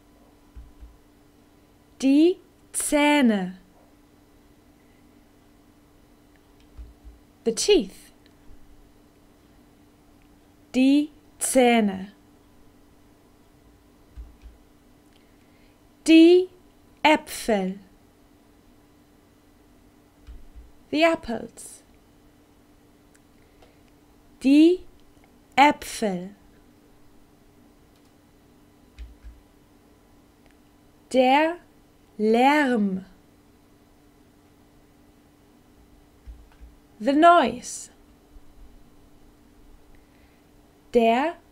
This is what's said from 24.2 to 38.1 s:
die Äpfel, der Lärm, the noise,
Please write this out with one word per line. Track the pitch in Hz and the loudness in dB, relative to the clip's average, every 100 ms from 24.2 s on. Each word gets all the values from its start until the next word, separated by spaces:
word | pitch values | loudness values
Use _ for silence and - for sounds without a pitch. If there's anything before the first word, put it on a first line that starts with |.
| _ _ | _ _
die | 262 294 330 359 - - _ _ _ _ _ - | 2 4 4 2 -6 -20 _ _ _ _ _ 0
Äpfel, | 294 285 - - 214 180 185 202 _ _ _ _ _ _ - _ _ _ _ _ _ _ _ _ _ _ _ _ _ _ _ _ _ - - - - - _ _ _ _ _ _ _ _ _ _ _ _ _ _ _ _ _ | 0 0 -10 -8 -8 -8 -12 -20 _ _ _ _ _ _ -20 _ _ _ _ _ _ _ _ _ _ _ _ _ _ _ _ _ _ -20 -20 -20 -20 -20 _ _ _ _ _ _ _ _ _ _ _ _ _ _ _ _ _
der | 254 254 285 320 349 - _ _ _ _ - | 0 2 2 0 -6 -16 _ _ _ _ -6
Lärm, | 214 226 269 302 269 240 202 190 - - _ _ _ _ _ _ _ _ _ _ _ _ _ _ _ _ _ _ _ _ _ _ _ _ _ _ _ - _ _ - - - - - - _ - | -2 2 2 2 0 -2 -2 -6 -12 -20 _ _ _ _ _ _ _ _ _ _ _ _ _ _ _ _ _ _ _ _ _ _ _ _ _ _ _ -20 _ _ -20 -20 -20 -20 -20 -20 _ -8
the | 220 | -4
noise, | 285 339 349 247 247 - - - _ _ | 2 4 4 0 -6 -16 -18 -20 _ _